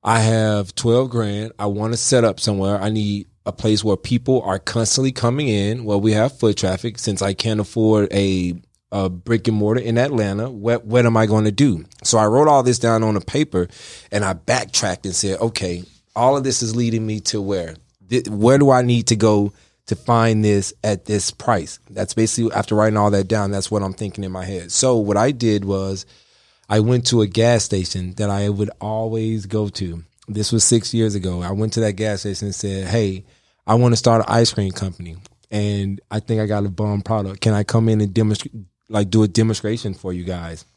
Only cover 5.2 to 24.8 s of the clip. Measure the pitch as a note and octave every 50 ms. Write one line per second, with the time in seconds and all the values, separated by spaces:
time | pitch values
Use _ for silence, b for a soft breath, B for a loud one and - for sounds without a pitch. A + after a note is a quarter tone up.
5.2 | - A#2 B2 C#3+ D3+ C3 G#2+ G2+ G2+ G#2 A2+ B2+ A#2 G#2 G2+ G2+ G2+ A2 G#2+ G#2+
6.2 | A2+ C3+ - - - A2 G2+ - - F#2 F#2 F#2 - A#2 G#2+ - - A2+ G2+ F#2
7.2 | G2 G2 F#2+ - - A#2 A2 G#2+ G#2 - - A#2 A2 A2 A2 G#2+ G2+ - - G2+
8.2 | G2 G2 F#2+ F#2+ F2 F2+ E2+ F2 _ _ _ _ _ _ - G2+ F#2+ F#2+ F2+ F2
9.2 | - - A#2 A2 - A#2 A2 G#2+ G#2 G#2 A2+ B2+ G2+ A2+ A2+ A#2 B2+ C#3+ C#3+ A2+
10.2 | G#2+ G2+ G2 G2+ A#2 C3+ B2+ G#2 G2+ A#2 A#2 A#2 - G#2 A2+ B2 A#2+ A#2 A2+ A2
11.2 | A2 G#2 A2 A2 G#2+ G#2+ G2+ - C#3+ C#3 F#2+ D#2+ D2+ - - - - - - A2
12.2 | G#2+ G#2 A2+ C3 D3+ D#3 D3 C#3 B2 B2+ A#2+ A#2+ A#2+ A#2 A2+ A2+ A2+ A2 G#2 G2
13.2 | - - - C#3+ D#3 D3+ - F#2 F2 E2+ B B B B B B B B G2+ G#2
14.2 | G2+ G2 F#2+ E2 _ - A#2+ B2+ G#2+ G2 - - - G2 F#2 - - G2 F2 -
15.2 | - G2 F#2+ F2 A2 A#2 A2+ - - F2+ F2 F2 F2+ - _ _ _ _ _ G#2+
16.2 | A#2+ C3 C#3 C#3+ C3 C3+ A#2+ - B2 A2 A2 A#2+ A#2+ A#2 A2 A2+ A2 A2 G#2+ G#2+
17.2 | G2+ - - G#2+ G2 G2 G2+ F#2 E2+ E2 D#2+ - _ _ _ _ _ _ A#2+ B2+
18.2 | A#2 A2 G#2+ G2+ G#2+ A#2+ C3+ C#3 C#3+ C#3 C3 B2+ B2 B2 A#2+ A#2 A2 - A#2 G#2
19.2 | A2 A2 G#2+ G#2 G2+ G2+ b b b b b b b - G#2 - - - A#2+ A#2
20.2 | A2+ A2+ A2 G#2+ G#2+ G#2+ G#2 G2+ F#2+ - - _ - G#2+ G#2 F2+ _ - G#2 G2+
21.2 | - - - - - - A#2 F#2 D#2 - - - _ _ - G#2+ - - - A2
22.2 | A2 A2 - - A2+ A2+ - G#2 G2+ - G#2+ G#2 G#2+ A2 G#2+ G#2+ G#2 G#2 G2+ G2
23.2 | G2 F#2 A2 G#2+ G2+ G2 G2+ G2 F#2+ - G#2+ G#2 G2 F#2+ F#2 - A2 G2 - -
24.2 | G2 F#2+ F#2 F#2 F#2 F#2 G2+ F2 E2+ F#2 - -